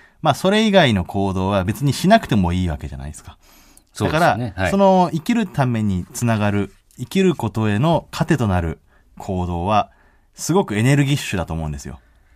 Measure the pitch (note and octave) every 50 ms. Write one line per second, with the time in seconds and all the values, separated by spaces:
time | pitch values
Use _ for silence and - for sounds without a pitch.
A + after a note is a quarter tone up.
0 | - _ _ _ - D3+ C3 - - F#3 G#3 G#3+ A3 A3 F#3+ F#3+ D#3+ B2+ A2 F#2
1 | E2+ - - G2+ G2 G2 F#2 F#2 F#2 F#2+ G#2 G2 F#2 F#2+ G#2 - C#3 C#3+ B2+ -
2 | - F3+ A3 A3+ - - C3+ G#2 F2+ E2+ F2 F#2 F#2 E2+ D2+ - - C#2 C#2 C2
3 | C2 D2 D2+ - - - - - _ _ _ _ _ _ _ - _ _ _ -
4 | - - - D#3+ F3 D3 G#2 A2 B2 G#2+ - F#2+ F#2+ F2+ G3 G3 G3+ F#3+ F#3+ F#3
5 | F3+ D#3+ - D#3+ - - A#3+ A#3 A3 F3+ - D3 C3+ B2+ A#2+ A2 G#2+ G#2 F#2+ F2+
6 | F2 - - - A#2+ A#2 A2+ G#2+ G#2 G#2 G2+ G2+ G2 - - _ _ _ _ -
7 | B2 - - F#3+ F#3+ F#3 D3+ - - G#2+ - A2 A2 G#2+ G2+ G#2 C#3 E3 E3 -
8 | - - - - - - E3+ C3 A#2+ G2+ F#2 F2+ E2 D#2+ D#2 - _ _ _ _
9 | _ _ _ - - - F#2+ F#2 F2+ F2 F2 E2+ F2 G2 G#2+ G#2 - - _ _
10 | _ _ _ _ _ _ _ - - - D#3 G3+ - - G#2 G#2 A2+ C3 C#3+ C#3+
11 | C#3+ C3+ D3 C#3 - - - F#2 E2 - D#2+ D#2+ D#2+ D#2 D2+ C#2 - C#2 C2 -
12 | _ _ _ _ _ _ _